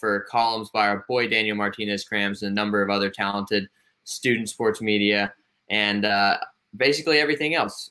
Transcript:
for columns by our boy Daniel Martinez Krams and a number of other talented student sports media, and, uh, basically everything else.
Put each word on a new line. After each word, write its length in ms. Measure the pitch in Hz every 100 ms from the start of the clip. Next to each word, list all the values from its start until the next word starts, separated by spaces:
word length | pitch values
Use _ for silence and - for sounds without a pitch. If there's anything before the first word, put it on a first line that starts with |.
for 260 | 110 101 -
columns 400 | 120 117 113 107
by 180 | 110 104
our 160 | 101 -
boy 200 | 123 117
Daniel 280 | 113 107 104
Martinez 480 | 101 101 104 101
Krams 380 | - 107 101 98
and 80 | 101
a 40 |
number 280 | 101 104 104
of 80 | 98
other 180 | 101 98
talented 600 | 98 98 101 95 104 98 _ _ _
student 460 | - - 131 117 107
sports 340 | - 113 104
media, 500 | 110 107 104 104 101 - _ _ -
and, 340 | 104 104 104
uh, 340 | 104 101 101 - - _ _ 104
basically 440 | 131 147 160 151
everything 340 | 151 143 151
else. 360 | 165 107 - -